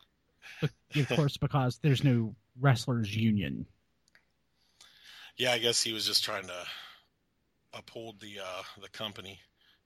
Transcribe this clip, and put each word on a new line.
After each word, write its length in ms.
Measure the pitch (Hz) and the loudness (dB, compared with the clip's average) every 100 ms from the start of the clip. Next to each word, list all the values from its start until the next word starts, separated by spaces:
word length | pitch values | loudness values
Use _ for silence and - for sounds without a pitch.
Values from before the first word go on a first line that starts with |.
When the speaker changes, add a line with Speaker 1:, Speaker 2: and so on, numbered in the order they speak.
| _ _ _ _ - - 151 - _ | _ _ _ _ -20 -6 -6 -6 _
Speaker 1:
Be-, 80 | 147 | 0
of 80 | 131 | 2
course, 280 | 127 143 - | 2 2 0
because 400 | 120 147 127 - | 0 2 2 2
there's 240 | 156 127 | 2 4
no 300 | 143 120 110 - _ - | 4 4 2 -6 _ 2
wrestlers 540 | 139 120 - 120 104 107 | 4 4 2 0 0 2
union. 500 | 113 104 73 62 - _ _ _ _ _ _ _ _ _ _ _ - - - - - - | 4 4 2 -4 -10 _ _ _ _ _ _ _ _ _ _ _ -20 -20 -20 -20 -16 -2
Speaker 2:
Yeah, 160 | 123 | 0
I 60 | 120 | 2
guess 240 | 117 117 | 2 2
he 100 | 117 | 0
was 120 | 110 104 | -2 0
just 160 | 101 | 0
trying 240 | - 104 92 | 0 -4 -6
to 180 | 90 87 - - - _ _ _ _ _ _ _ | -10 -10 -14 -16 -20 _ _ _ _ _ _ _
uphold 480 | 117 - 123 113 101 | -20 -16 -14 -14 -14
the, 200 | 107 101 | -14 -12
uh, 220 | 95 92 95 - | -10 -10 -12 -16
the 80 | 98 | -18
company. 500 | - 110 101 95 95 - _ _ _ | -10 -8 -8 -14 -16 -20 _ _ _